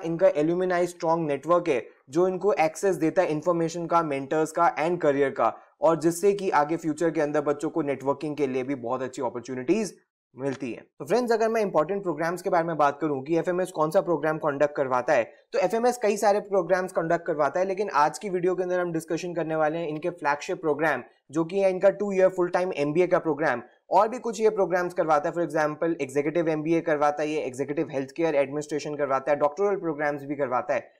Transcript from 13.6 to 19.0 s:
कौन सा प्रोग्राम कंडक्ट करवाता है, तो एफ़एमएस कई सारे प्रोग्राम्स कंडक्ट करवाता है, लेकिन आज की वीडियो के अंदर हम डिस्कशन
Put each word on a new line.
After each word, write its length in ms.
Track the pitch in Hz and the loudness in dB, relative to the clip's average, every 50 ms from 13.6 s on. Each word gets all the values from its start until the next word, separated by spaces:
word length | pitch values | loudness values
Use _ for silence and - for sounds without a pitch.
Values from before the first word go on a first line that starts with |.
| 185 175 - | -2 -4 -2
कौन 180 | - 156 160 | -2 -2 2
सा 100 | 165 196 | 2 0
प्रोग्राम 380 | 175 165 170 147 143 156 156 156 | 2 2 0 0 0 -2 -2 0
कंडक्ट 360 | - 156 139 139 147 143 147 | -2 -2 2 2 2 0 2
करवाता 360 | - 143 131 127 123 120 - 151 | 0 -2 0 0 0 2 4 2
है, 120 | 127 110 - - - _ _ - | 2 2 0 -4 -20 _ _ -2
तो 60 | 233 | 0
एफ़एमएस 400 | - - - 226 233 247 240 247 - | 0 2 0 2 2 2 0 2 0
कई 140 | 208 214 | 0 0
सारे 240 | 202 226 208 202 208 | 2 4 4 2 2
प्रोग्राम्स 520 | - - 190 196 175 160 185 180 185 180 - | 0 0 0 0 2 4 2 2 0 -2 -2
कंडक्ट 340 | 196 165 165 175 165 165 | -2 0 0 0 0 0
करवाता 340 | - 165 147 151 139 135 180 | -2 0 2 2 2 2 0
है, 60 | 185 | 0
लेकिन 240 | 196 190 180 214 196 - | 0 0 -2 -2 0 4
आज 240 | 143 147 156 151 - | 4 4 4 2 -2
की 120 | - 208 | -8 -4
वीडियो 240 | 180 185 170 185 180 | -2 0 0 0 0
के 80 | 180 185 | 0 -2
अंदर 180 | 180 180 180 | -2 0 0
हम 120 | 180 175 165 | 0 0 -2
डिस्कशन 420 | 160 | -4